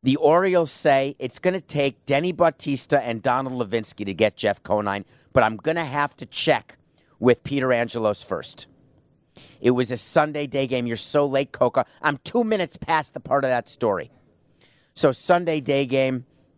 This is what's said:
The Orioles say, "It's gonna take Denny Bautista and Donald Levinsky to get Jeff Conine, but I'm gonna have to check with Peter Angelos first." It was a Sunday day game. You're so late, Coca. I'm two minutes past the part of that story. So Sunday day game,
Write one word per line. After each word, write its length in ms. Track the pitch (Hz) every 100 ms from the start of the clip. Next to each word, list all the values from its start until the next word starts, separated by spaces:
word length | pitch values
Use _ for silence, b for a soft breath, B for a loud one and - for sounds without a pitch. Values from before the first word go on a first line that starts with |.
The 100 | 127
Orioles 560 | 143 156 165 190 180 160
say, 460 | - 156 135 135 -
"It's 220 | 127 -
gonna 200 | 185 185
take 460 | - 147 139 - -
Denny 240 | 139 175
Bautista 720 | 165 170 151 - 139 - 143
and 180 | 120 117
Donald 400 | 131 123 135 127
Levinsky 460 | 110 113 113 - 101
to 80 |
get 220 | 90 107 -
Jeff 260 | 104 101
Conine, 420 | - 104 104 101 98 b b
but 100 | -
I'm 140 | 110 110
gonna 280 | - 165
have 300 | 156 139 143 -
to 80 | -
check 520 | - - 127 - - _ _ b b
with 240 | 120 120
Peter 300 | - 139 131
Angelos 500 | 120 117 120 107 104
first." 460 | - 85 - - - _ _ _ _ _ _ - B B
It 120 | 117
was 180 | 123 127
a 60 | 123
Sunday 500 | - - 151 147 147
day 200 | 139 135
game. 200 | 127 120
You're 100 | 117
so 300 | - 147 143
late, 260 | 135 139
Coca. 320 | - 123 123 120 b
I'm 160 | 151 143
two 260 | - 233
minutes 320 | 226 214 170 -
past 380 | - 160 147
the 60 | -
part 240 | - 139
of 60 | 135
that 180 | 123 -
story. 420 | - 117 95 73 _ _ _ _ _ b b b
So 180 | - 151
Sunday 480 | 131 - 175 175 160
day 260 | 131 139 139
game, 400 | 135 131 131 127 _ _